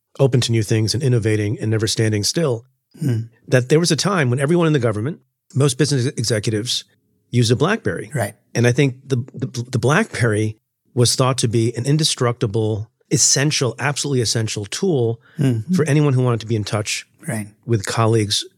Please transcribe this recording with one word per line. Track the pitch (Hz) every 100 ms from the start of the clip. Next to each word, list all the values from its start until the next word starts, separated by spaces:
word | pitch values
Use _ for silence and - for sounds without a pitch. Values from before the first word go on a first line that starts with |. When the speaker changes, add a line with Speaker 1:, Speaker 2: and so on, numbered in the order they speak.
| _ -
Speaker 1:
open | 135 123
to | 117
new | 113
things | 101 110 107
and | 107
innovating | 131 123 110 107 104 139
and | 110
never | 110 110
standing | - 110 107
still. | 101 170 151 117 - _ _ -
Speaker 2:
Hmm. | 147 113 113 _ -
Speaker 1:
That | 131 123
there | 156
was | 175
a | 151
time | 185 190 127
when | 120
everyone | 139 175 160
in |
the | 151
government, | 120 104 123 - _ _ _ 135
most | 143 131
business | 143 139 127
executives, | - 113 110 107 107 120 - - _ _ _ _
used | 120 113
a | 110
BlackBerry. | 165 220 101 85 -
Speaker 2:
Right. | 139 101 - _
Speaker 1:
And | 113
I | 120
think | 123 139 123 139
the, | 131 -
the, | - 131 120 120
the | 120
BlackBerry | 117 165 226 - 120 104 110 - _ _ _
was | 120 120 -
thought | 131 127
to | 123
be | 117 113 117
an |
indestructible, | 123 151 156 - 120 120 113 113 107 107 110 _ _
essential, | 156 - 143 147 - 123 113
absolutely | 139 143 143 131
essential | 107 117 110 107 101
tool | - 190 143 113 117 _ -
Speaker 2:
Mm-hmm. | 135 113 110
Speaker 1:
for | 185 151
anyone | 147 147
who | 127
wanted | 127 117
to | 110
be |
in | 113
touch | 101 104 104 - - _ -
Speaker 2:
Right. | 113 101 - -
Speaker 1:
with | 113
colleagues | 95 - 113 113 101 - -